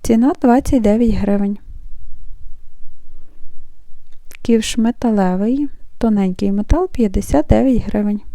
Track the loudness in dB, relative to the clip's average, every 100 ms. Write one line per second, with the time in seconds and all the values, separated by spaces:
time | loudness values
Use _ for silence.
0 | 2 2 2 2 4 4 4 2 4 4
1 | 2 2 2 2 0 -4 -10 -12 -6 -2
2 | 0 0 0 -2 -4 -4 -4 -2 0 0
3 | -2 -4 -6 -4 -2 0 -4 -8 -6 -6
4 | -4 -8 -8 -6 0 0 2 0 0 0
5 | 0 2 2 0 0 0 -2 -6 -10 -2
6 | 0 2 0 0 0 0 2 2 2 0
7 | 0 0 0 0 4 4 4 2 0 -2
8 | 0 -4 -6